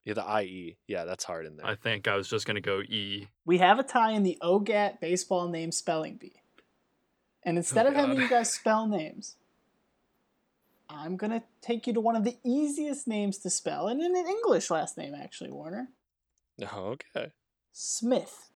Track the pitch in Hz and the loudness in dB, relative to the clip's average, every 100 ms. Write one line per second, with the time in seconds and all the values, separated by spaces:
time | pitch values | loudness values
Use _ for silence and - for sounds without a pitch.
0 | - 107 92 107 95 92 85 - - 95 | -4 -6 0 -2 -2 -8 -14 -16 -8 -6
1 | 82 92 - 85 78 78 98 101 117 107 | -6 -8 -6 -8 -10 -8 -6 -4 -2 0
2 | - 98 95 110 - 104 95 98 101 110 | 0 0 0 -4 -2 -4 -2 -2 -2 -6
3 | 98 101 101 _ 165 180 180 220 269 247 | -6 -8 -12 _ 0 4 6 6 4 2
4 | 220 214 190 - 170 196 208 208 202 - | 2 4 2 2 2 2 4 2 0 -2
5 | 165 180 - 180 175 170 165 - - 160 | -2 -2 0 -2 -2 -4 -4 -4 -2 -2
6 | 156 - - _ _ _ _ _ _ _ | -4 -10 -18 _ _ _ _ _ _ _
7 | _ _ _ _ 175 170 170 220 262 277 | _ _ _ _ -2 0 2 4 6 6
8 | 277 269 254 240 226 - 233 220 220 202 | 4 2 4 4 2 0 2 2 2 -2
9 | 156 - - - _ _ _ _ _ _ | -4 -10 -16 -18 _ _ _ _ _ _
10 | _ _ _ _ _ _ _ _ - 156 | _ _ _ _ _ _ _ _ -18 -10
11 | 156 185 214 226 - _ - 233 - 226 | -6 -4 -2 -4 -6 _ -4 -2 0 2
12 | 220 226 214 247 247 262 302 285 302 277 | 2 4 0 0 0 2 2 0 -2 -2
13 | - 214 202 190 180 - 160 147 185 262 | -2 0 0 0 -2 -2 -2 -2 0 0
14 | 349 359 349 427 466 - - 160 147 - | 2 2 0 0 4 4 4 -2 -2 -8
15 | 139 143 - - - 139 151 202 254 _ | -10 -10 -12 -12 -12 -12 -10 -8 -10 _
16 | _ _ _ _ _ - 98 104 95 131 | _ _ _ _ _ -12 -10 -6 -6 -6
17 | - - - _ _ _ _ - - - | -8 -8 -8 _ _ _ _ -12 -6 -2
18 | 233 247 - - - | 0 0 -2 -16 -20